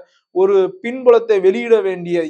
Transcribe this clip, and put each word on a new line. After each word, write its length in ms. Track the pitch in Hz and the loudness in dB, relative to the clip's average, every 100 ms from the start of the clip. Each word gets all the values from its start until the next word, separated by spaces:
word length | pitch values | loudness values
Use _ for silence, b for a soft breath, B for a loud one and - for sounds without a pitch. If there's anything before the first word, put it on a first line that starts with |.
| - b b | -8 b b
ஒரு 220 | 180 190 196 185 190 | -2 2 2 0 -4
பின்புலத்தை 580 | 233 262 254 233 233 208 | -12 -2 4 4 2 0
வெளியிட 360 | 185 208 233 226 | 0 0 0 0
வேண்டிய 360 | 196 185 175 175 160 | 0 -6 -6 -4 -6